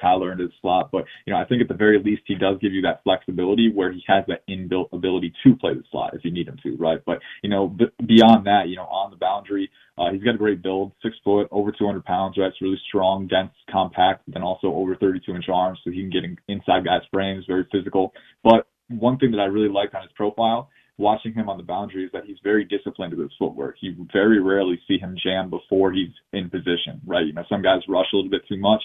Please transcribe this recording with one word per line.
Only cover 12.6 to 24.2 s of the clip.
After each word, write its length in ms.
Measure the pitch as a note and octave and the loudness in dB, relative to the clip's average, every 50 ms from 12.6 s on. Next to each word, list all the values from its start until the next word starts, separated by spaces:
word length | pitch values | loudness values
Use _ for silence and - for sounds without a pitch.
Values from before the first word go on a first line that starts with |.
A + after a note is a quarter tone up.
really 180 | G2 F#2+ F#2+ F#2+ - - | -4 -4 -4 -4 -4 -4
strong, 380 | - G2+ F#2+ F#2 G2 G2 F#2+ | -2 0 2 2 0 0 -2
dense, 240 | F2+ F#2 F#2 F#2+ F2 - _ _ - | -2 0 0 0 -2 -6 _ _ -6
compact, 500 | - F#2+ F#2 F2+ - - F2+ F#2 F#2 - _ - | -2 -2 -2 0 0 2 2 2 2 0 _ -12
but 80 | - | -10
then 80 | F2+ F2 | -6 -4
also 240 | F2+ F#2 - - G2 | -4 -4 -2 -2 -2
over 280 | E2 D#2+ F#2+ F#2 F#2 | -2 -2 -2 -2 -2
thirty-two 380 | - - G2 F#2 F#2 - - F#2+ | 0 0 0 0 -2 -4 -8 -8
inch 160 | F2+ F2 - | -8 -4 -2
arms, 280 | F#2+ F#2 F#2 F#2 F#2 - - | 0 0 0 0 -2 -6 -8
so 60 | - | -10
he 120 | F2 F#2 | -8 -6
can 100 | G2 F#2+ | -6 -4
get 120 | F2 F2+ F2 | -4 -4 -4
in, 140 | F2 F2+ - _ - | -6 -8 -12 _ -8
inside 360 | G2+ G2+ - - F2+ F#2 F#2 | -8 -4 0 0 0 2 2
guys' 160 | F2+ F2+ F2 - - | 0 0 -2 -2 -2
frames, 340 | - G2 G2 G2 F#2+ F#2+ F2+ - | -4 -4 -2 -2 -4 -6 -6 -4
very 180 | F2+ F#2 F2+ - | -2 -2 -2 -2
physical. 420 | - G2+ F2 G2 - G2 F#2 F2+ - - - _ _ _ - | -2 -4 -4 -2 -2 -2 -2 -2 -4 -12 -20 _ _ _ 4
But 240 | A2+ A2+ A2+ - _ _ _ _ - | 6 6 6 4 _ _ _ _ -12
one 280 | B2 A2+ G#2+ A#2+ C3 C3 | -6 0 0 0 2 2
thing 140 | C#3 B2+ | 2 2
that 80 | A2 G#2 | 2 2
I 60 | G2+ | 0
really 240 | G2 G2 G#2+ G#2+ G#2 | 0 0 0 0 0
liked 260 | G2 G2+ G2+ G2+ - | 0 0 -2 -2 -4
on 80 | F#2+ F#2+ | -10 -14
his 80 | - | -12
profile, 580 | _ - G#2+ G#2 - - A#2 A2+ A2+ A#2 B2 - _ _ _ _ _ - | _ -4 -4 -2 0 0 0 0 0 -2 -4 -8 _ _ _ _ _ -2
watching 340 | G2+ G#2 G#2+ G#2+ - A#2 A2+ | 0 0 0 0 -2 -6 -6
him 160 | A2+ G#2+ G2+ | -6 -4 -4
on 80 | G2 F#2 | -6 -8
the 60 | F2 | -8
boundary, 420 | E2+ F2 F#2+ G#2 G2 F#2 F#2+ F#2 | -8 -8 -6 -6 -8 -8 -8 -8
is 60 | F#2 - | -8 -8
that 120 | F#2 E2 | -12 -12
he's 120 | - - - - | -14 -14 -6 -2
very 200 | G2 G#2 G#2+ G#2 | 0 2 2 2
disciplined 480 | F2 G2+ G2 - G#2 E2+ - F#2+ F2 E2 | 0 -4 -6 -4 -6 -8 -8 -8 -8 -6
with 80 | D#2+ D#2 | -6 -8
his 140 | C#2+ - - | -8 -6 -4
footwork. 380 | - D#2 - - C#2+ C2+ - _ | -4 -4 -4 -6 -8 -8 -10 _
You 260 | - F#2+ F2 E2 F2+ - - | -10 -12 -10 -12 -8 -2 2
very 260 | G2+ | 4